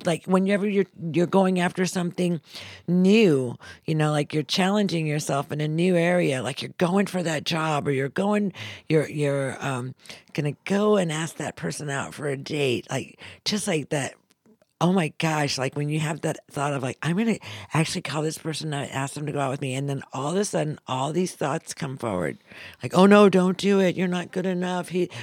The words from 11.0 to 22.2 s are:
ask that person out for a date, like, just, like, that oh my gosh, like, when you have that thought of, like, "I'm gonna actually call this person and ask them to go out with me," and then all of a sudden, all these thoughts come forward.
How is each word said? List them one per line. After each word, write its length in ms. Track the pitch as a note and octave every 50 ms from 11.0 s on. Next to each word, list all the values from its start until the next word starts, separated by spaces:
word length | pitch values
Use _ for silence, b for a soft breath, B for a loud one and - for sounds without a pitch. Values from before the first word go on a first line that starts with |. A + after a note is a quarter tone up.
| F3+ E3 D3+
ask 240 | D#3 D#3+ D3+ -
that 200 | - D3+ - -
person 340 | - E3 E3+ D3+ - D#3 D3
out 240 | C#3 C#3 F#2+ D#2 -
for 120 | - C#3
a 120 | D3 C#3 C3+
date, 480 | C3 - - D3 C#3+ C3 A#2+ - - -
like, 300 | C3+ C3 G2+ - - - B B B B B
just, 220 | - G#3 G#3 - G3+
like, 220 | F3 D#3 C3+ -
that 240 | D#3 D3 B2+ - - - _ _ _ _ _ _ _ _ _ _ _ -
oh 120 | D#3+ F3 F#3
my 200 | G3 D#3+ D3+ - -
gosh, 400 | E3 D#3+ D#3 D3+ D3 C#3 - -
like, 180 | B2+ C3 -
when 120 | D3 D3 D3
you 120 | D3+ D#3
have 220 | D#3 D3+ E3 C#3+ -
that 160 | D#3+ D3+ - - _
thought 220 | - C#3+ C#3 D3 C#3+
of, 100 | C3+ B2
like, 140 | B2+ - - -
"I'm 140 | D3 F3
gonna 220 | F#3+ A#3 A3+ G#3 - - B B B B B B
actually 280 | D3 D#3+ - - F#3 -
call 200 | - C3+ D#3 D3+
this 160 | D#3 D3+ -
person 340 | - D#3+ D3+ C#3 D3+ D#3+ D3
and 180 | C#3+ C3 -
ask 240 | - C3 C#3 C#3 -
them 120 | D3 D3+
to 60 | D3 C3+
go 80 | C#3+
out 100 | C#3 C3
with 100 | B2 -
me," 140 | C#3+ C3+ B2+
and 140 | C3+ C#3+ C#3+
then 140 | C#3 C3+ - - -
all 180 | C3 C3+ D3+
of 60 | F3
a 80 | G3 G#3
sudden, 340 | - - E3+ D3+ D#3 D#3 - -
all 260 | - C3 C3 C3+ D3+ D3+
these 220 | F3 F#3 E3 -
thoughts 400 | - D#3+ C#3 C#3 E3 - - -
come 220 | - D#3 C#3 C3
forward. 420 | C3 A#2+ A#2 G2 F2+